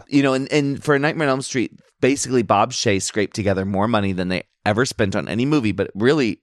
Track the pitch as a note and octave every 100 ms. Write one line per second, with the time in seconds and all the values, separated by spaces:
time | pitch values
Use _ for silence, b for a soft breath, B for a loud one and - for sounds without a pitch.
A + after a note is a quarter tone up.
0 | - C#3 C#3 C3 C3+ D3+ C#3 C3+ - C#3+
1 | D3 D#3+ D3 C3 B2+ C3 G2+ - _ -
2 | B2+ C#3 B2 B2+ G2+ G#2 A#2 B2 A#2 G2
3 | - - G2+ - G2+ F#2+ F#2+ G2 G#2+ A2
4 | G2 F#2 F#2 F2+ - _ G#2 G#2+ C3+ -
5 | G2+ G2 A#1 G2+ C3+ D3+ G#2+ F#2+ F#2+ F#2+
6 | A#2 D#3 A#2 -